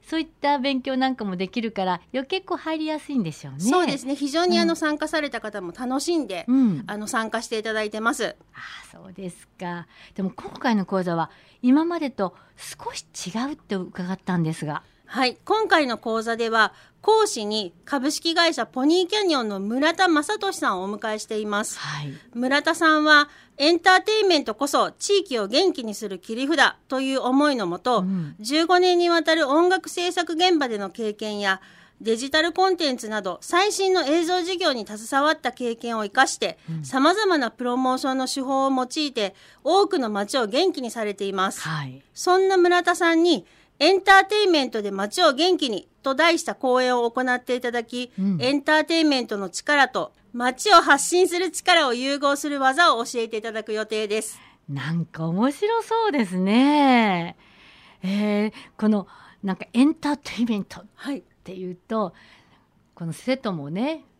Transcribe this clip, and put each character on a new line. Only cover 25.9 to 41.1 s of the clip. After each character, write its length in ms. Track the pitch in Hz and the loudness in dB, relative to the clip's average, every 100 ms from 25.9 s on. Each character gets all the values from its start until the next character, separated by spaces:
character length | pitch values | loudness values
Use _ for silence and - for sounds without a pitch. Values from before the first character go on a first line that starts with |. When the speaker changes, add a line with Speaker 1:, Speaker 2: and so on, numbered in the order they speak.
| 202 | -8
Speaker 2:
す 120 | 214 | -8
る 120 | 190 | -10
切 160 | - 220 | -8 -6
り 120 | 269 | -2
札 280 | 311 233 - _ | 4 2 2 _
と 140 | 262 | -4
い 120 | 269 269 | -2 -2
う 60 | |
思 300 | 240 262 294 | 2 2 2
い 40 | 262 | 2
の 120 | 185 | -2
も 120 | 175 | -4
と、 220 | - 233 | 0 0
Speaker 1:
う 0 | |
ん。 320 | 185 190 151 - | 0 -2 -6 -8
Speaker 2:
十 280 | 214 294 330 | -4 -2 2
五 120 | 359 | 4
年 200 | 359 349 | 4 4
に 100 | 349 | 4
わ 140 | 339 | 2
た 100 | 330 | 2
る 160 | 320 277 | 0 2
音 180 | 294 349 | 4 4
楽 220 | 370 349 | 2 -2
制 220 | - 349 | -6 -4
作 220 | 359 339 | -2 -4
現 240 | 320 359 339 | 0 2 2
場 100 | 262 | 0
で 100 | 214 | -4
の 120 | 196 | -8
経 240 | - 220 | -6 -6
験 260 | 208 214 208 | -6 -8 -4
や、 200 | 202 190 - - _ _ | -2 -2 -6 -20 _ _
デ 140 | 208 226 | -4 -2
ジ 140 | 269 | 0
タ 120 | 311 | 0
ル 120 | 330 | 0
コ 160 | 330 381 | 2 2
ン 80 | 359 | 2
テ 140 | 311 | 0
ン 60 | 254 | -2
ツ 120 | 220 | -6
な 120 | 214 | -6
ど 180 | 190 170 | -6 -8
最 300 | - 339 415 | -2 0 2
新 220 | 381 381 | 0 0
の 120 | 370 302 | 2 2
映 200 | 320 330 | 0 2
像 160 | 359 | -2
事 140 | 339 370 | -2 -2
業 160 | 349 | 0
に 120 | 254 196 | -2 -6
携 400 | 208 226 277 294 | -12 -4 0 0
わ 80 | |
っ 60 | 311 | 0
た 120 | 262 | -4
経 240 | 247 247 233 | -6 -6 -6
験 220 | 233 226 | -6 -6
を 80 | 208 | -4
生 80 | |
か 140 | 233 277 | 2 2
し 100 | - | 2
て、 220 | 190 - - | -6 -6 -10
Speaker 1:
う 120 | 160 | -10
ん。 40 | 143 | -4
Speaker 2:
様 300 | 262 285 381 | 2 2 4
々 220 | 415 330 | 2 2
な 100 | 240 | 0
プ 140 | - | -4
ロ 140 | 247 254 | -4 0
モ 180 | 262 254 | 0 0
ー 20 | |
シ 100 | 269 | -2
ョ 60 | |
ン 40 | 262 | -2
の 100 | 262 | -4
手 140 | - | -4
法 260 | 262 269 269 | -2 0 2
を 40 | |
用 120 | 262 | 0
い 300 | 254 311 294 | -2 -4 -4
て、 220 | - 196 - - - | -2 -4 -6 -20 -8
多 240 | 269 370 403 | 2 2 4
く 100 | 339 | 0
の 120 | 233 | -2
街 280 | 208 202 285 | -4 -2 -2
を 80 | 220 | 0
元 260 | 247 370 | 0 0
気 100 | 311 | -2
に 100 | 247 | -8
さ 120 | 233 | -6
れ 100 | 214 | -6